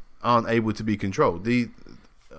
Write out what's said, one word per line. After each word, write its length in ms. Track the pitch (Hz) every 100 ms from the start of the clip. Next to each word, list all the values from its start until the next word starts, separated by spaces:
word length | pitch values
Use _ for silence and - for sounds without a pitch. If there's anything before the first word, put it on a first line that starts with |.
| - -
aren't 260 | - 120 113
able 240 | 117 110
to 100 | 107
be 120 | 110 104
controlled. 480 | 101 95 143 85
The, 240 | 101 123 117 - - - - - -